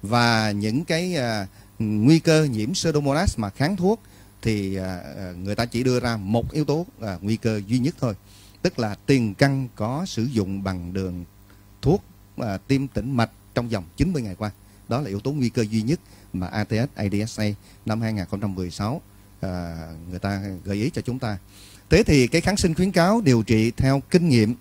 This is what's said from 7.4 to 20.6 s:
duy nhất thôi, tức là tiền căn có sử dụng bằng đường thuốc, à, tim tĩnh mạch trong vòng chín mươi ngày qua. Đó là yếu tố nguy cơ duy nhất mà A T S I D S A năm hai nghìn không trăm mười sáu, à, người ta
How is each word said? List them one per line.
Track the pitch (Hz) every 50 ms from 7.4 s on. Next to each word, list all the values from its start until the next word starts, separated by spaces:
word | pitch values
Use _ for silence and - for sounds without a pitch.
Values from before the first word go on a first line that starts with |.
| - 117 110 107 101
duy | 95 120 127
nhất | 120 147 - -
thôi, | 139 120 101 - _ - - - - - - -
tức | - 180 - -
là | 117 107 101 - -
tiền | - 139 131 117 104 98
căn | - 139 139 139 135 131 117 -
có | - 104 110 127 151 185
sử | 185 - - 110
dụng | 135 139 110 98 92 98 98 98
bằng | 98 92 90 87 87 92
đường | 95 95 90 87 87 85 - - - - - - - - - - _
thuốc, | - 127 170 202 - - - - - - -
à, | - - 110 98 92 -
tim | - 135 135 139
tĩnh | 131 - 107 101 127
mạch | 139 120 113 - - - _ - -
trong | 127 120 117
vòng | 113 101 85 - -
chín | - 143 180 185
mươi | 147
ngày | 117 104 90
qua. | - 107 104 - - - - - - - -
Đó | 113 127
là | 151 104
yếu | 98 98
tố | 92 131
nguy | 147 151 127 117
cơ | 117 127
duy | 113 104 110 113
nhất | 104 117 156 - - - - - - - -
mà | 92 90
A | - - 104 107
T | -
S | 113 110 120 - - -
I | 107 98
D | 95 101 107 117
S | - -
A | 107 104 101 - - - - - -
năm | 110 110 113
hai | 117 110 110
nghìn | 104 90
không | - - 98
trăm | 107 104 95
mười | 92 92 87
sáu, | 80 - 101 107 131 170 - - - - - - - -
à, | - 95 90 90 87 85 82 80 80 82 82 78 82 87
người | 90 90
ta | - 98 101 98 98 101 92 90